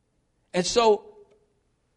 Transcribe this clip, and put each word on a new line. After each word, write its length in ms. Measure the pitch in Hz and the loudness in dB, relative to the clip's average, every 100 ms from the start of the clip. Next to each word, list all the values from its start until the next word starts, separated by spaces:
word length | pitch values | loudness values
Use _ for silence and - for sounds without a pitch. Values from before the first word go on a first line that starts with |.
| _ _ _ _ _ | _ _ _ _ _
And 100 | 175 | -8
so, 400 | 175 240 226 202 - - - _ _ _ _ _ _ | -4 0 2 0 -4 -20 -20 _ _ _ _ _ _